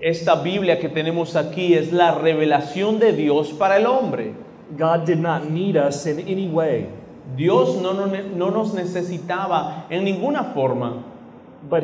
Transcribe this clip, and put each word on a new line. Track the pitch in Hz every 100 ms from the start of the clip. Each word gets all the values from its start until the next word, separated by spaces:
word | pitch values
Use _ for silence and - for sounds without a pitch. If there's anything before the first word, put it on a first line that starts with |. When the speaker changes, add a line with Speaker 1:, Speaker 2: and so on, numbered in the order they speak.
Speaker 1:
Esta | 165 165 - 160
Biblia | 170 202 185 160
que | 160
tenemos | 160 156 170 165 165
aquí | 147 160 180 165
es | -
la | 175 170 156
revelación | 160 156 156 143 151 185 202 220
de | 226
Dios | 147 151 143 147
para | - 196 196
el | 226
hombre. | 262 226 151 214 - - - - 147
Speaker 2:
God | 160 170 160
did | 160
not | 170 151 151
need | 160 196 160
us | 143 139 156
in | 147
any | 185 190 185
way. | 160 160 117 101 - - - - 127
Speaker 1:
Dios | 160 233 254 202
no, | 185
no, | 190 196
no | 196 196 175 185
nos | 214 214
necesitaba | 196 175 180 175 170 160 180 190 165 151 - -
en | 175 196
ninguna | 180 247 294 277
forma. | 143 135 123 120 117 - - - - - - 147
Speaker 2:
But | 165